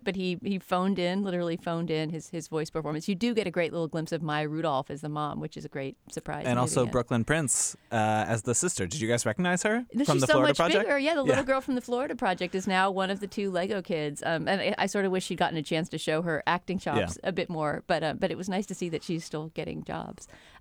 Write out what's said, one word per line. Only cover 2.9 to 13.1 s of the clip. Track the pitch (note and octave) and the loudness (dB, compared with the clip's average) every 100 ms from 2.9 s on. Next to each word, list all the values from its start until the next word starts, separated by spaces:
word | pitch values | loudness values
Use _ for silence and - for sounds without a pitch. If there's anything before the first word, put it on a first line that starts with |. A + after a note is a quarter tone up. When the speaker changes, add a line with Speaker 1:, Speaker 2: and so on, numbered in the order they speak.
| D3+ F3 | -2 -2
Speaker 1:
You | |
do | F#3 A#3+ | 0 2
get | A3 F#3+ | 2 0
a | |
great | F3 E3 | 0 0
little | E3+ E3 | 0 -2
glimpse | D#3+ D#3+ | -2 -2
of | D#3+ | -4
Maya | D#3 D3+ D3+ | -2 -2 -2
Rudolph | D#3 D#3+ C3+ D3 | 0 0 0 -2
as | C#3+ | -6
the | D3+ | -6
mom, | D3+ D3+ D3 | -4 -4 -4
which | D#3 D3 | -8 -8
is | |
a | D3+ | -8
great | C#3+ C3+ - - | -6 -6 -8 -12
surprise | D#3 - D3+ | -10 -6 -4
Speaker 2:
And | C3 | 0
Speaker 1:
in | B2 | 2
Speaker 2:
also | B2 C#3+ | 2 2
Speaker 1:
the | A#2+ | 2
end. | |
Speaker 2:
Brooklyn | B2+ A#2 A#2+ | 2 2 0
Prince, | A2+ D#3 C3+ - - - _ | 2 2 2 0 0 -4 _
uh, | A2+ G#2+ G#2+ F#2+ | 2 4 4 2
as | A2+ | 0
the | B2 | 0
sister. | A2+ F3 - F2 | 2 0 0 -2
Did | D3+ | 0
you | A2+ | 2
guys | A#2+ | 2
recognize | A2 G#2+ F3+ F3+ | 2 0 2 2
her | G#3+ A#3 B3 | 2 0 0
Speaker 1:
No, | A#3 | 0
Speaker 2:
from | C#4+ C#4 | 4 4
Speaker 1:
she's | |
Speaker 2:
the | C4 | 6
Speaker 1:
so | |
Speaker 2:
Florida | C#4+ - | 6 6
Speaker 1:
much | - | 4
Speaker 2:
Project? | E3+ - - | 4 4 2
Speaker 1:
bigger. | C#4+ | 2
Yeah, | C#4+ | 2
the | E4 | 2
Speaker 2:
Yeah. | C4 | 4
Speaker 1:
little | C4 | 4
girl | C4 C4+ | 2 0
from | C4+ B3 | 0 -4
the | |
Florida | A#3+ B3 D4 C4+ | -2 -2 -2 0
Project | G3+ F3+ F3+ F#3+ | 0 0 -2 -2
is | G3 | 2
now | F#3 G3 | 4 4
one | F#3+ F#3+ | 2 0